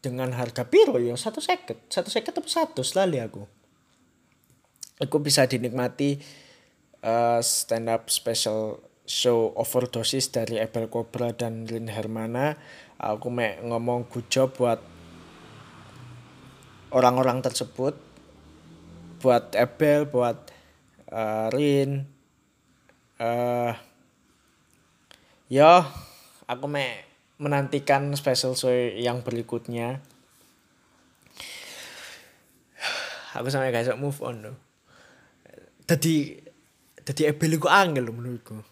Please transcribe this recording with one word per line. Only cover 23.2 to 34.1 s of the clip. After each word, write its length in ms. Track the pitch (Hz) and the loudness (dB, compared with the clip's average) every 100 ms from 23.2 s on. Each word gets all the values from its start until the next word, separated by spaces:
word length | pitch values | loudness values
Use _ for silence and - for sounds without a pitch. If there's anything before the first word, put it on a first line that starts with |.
| 117 117 120 120 120 113 - _ _ _ _ _ _ _ _ _ _ _ _ - _ _ _ | -2 0 0 0 -2 -4 -14 _ _ _ _ _ _ _ _ _ _ _ _ -20 _ _ _
yo, 220 | 131 156 180 147 - - - - - - | 8 10 10 6 -8 -18 -20 -20 -20 -10
aku 180 | 123 143 | -8 -4
mek 420 | 143 131 104 - _ _ | -4 -4 -6 -16 _ _
menantikan 800 | _ 147 143 135 143 147 139 143 | _ 0 0 0 -2 2 2 2
special 400 | 143 143 127 131 | -2 0 0 0
show 160 | 127 131 | -2 0
yang 480 | 123 120 101 120 123 | 2 0 -2 -2 -2
berikutnya. 800 | 123 117 117 117 117 117 117 135 - _ _ _ _ _ _ _ _ _ _ _ _ - - - - - - - - - - _ _ _ _ - - - - - - | -4 -6 -6 -8 -6 -6 -6 -8 -14 _ _ _ _ _ _ _ _ _ _ _ _ -20 -16 -16 -18 -18 -18 -18 -18 -20 -20 _ _ _ _ -10 -6 -6 -8 -12 -10
Aku 160 | - 123 | -6 -2
sampe 160 | 139 131 | 0 0
gak 80 | 117 | 0
iso 160 | 120 117 | 0 -2
move 160 | 143 | -4